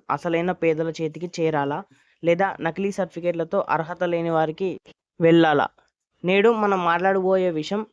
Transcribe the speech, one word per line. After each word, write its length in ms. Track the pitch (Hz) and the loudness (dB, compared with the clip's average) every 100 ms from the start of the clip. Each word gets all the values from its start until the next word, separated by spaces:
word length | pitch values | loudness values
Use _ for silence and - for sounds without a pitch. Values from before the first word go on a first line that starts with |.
| - | -6
అసలైన 420 | 147 175 165 180 | -6 -2 -2 -2
పేదల 380 | 175 165 156 165 | -2 0 0 -4
చేతికి 380 | 160 160 156 175 | -6 -8 -8 -10
చేరాలా, 500 | 175 160 151 143 151 196 _ _ _ | -4 -2 0 -2 -4 -10 _ _ _
లేదా 280 | 165 170 196 - | 0 2 0 -2
నకిలీ 300 | 160 160 196 | -6 -4 -4
సర్టిఫికెట్లతో 680 | 202 180 170 175 170 165 202 - | -4 -6 -4 -4 -4 -2 -2 0
అర్హత 340 | 151 160 175 | -2 -4 -4
లేని 280 | 175 170 165 160 | -2 -2 0 0
వారికి 340 | 156 160 190 147 - - _ - | 0 -2 -6 -6 -14 -20 _ 0
వెళ్ళాలా? 460 | 165 165 160 147 101 _ _ _ _ _ | 4 6 6 4 0 _ _ _ _ _
నేడు 280 | 170 196 220 | 0 4 4
మనం 260 | 226 208 190 | 4 2 0
మాట్లాడబోయే 680 | 175 170 190 196 185 190 185 | 0 0 2 2 2 2 0
విషయం 320 | 156 151 208 220 | -2 -4 -6 -6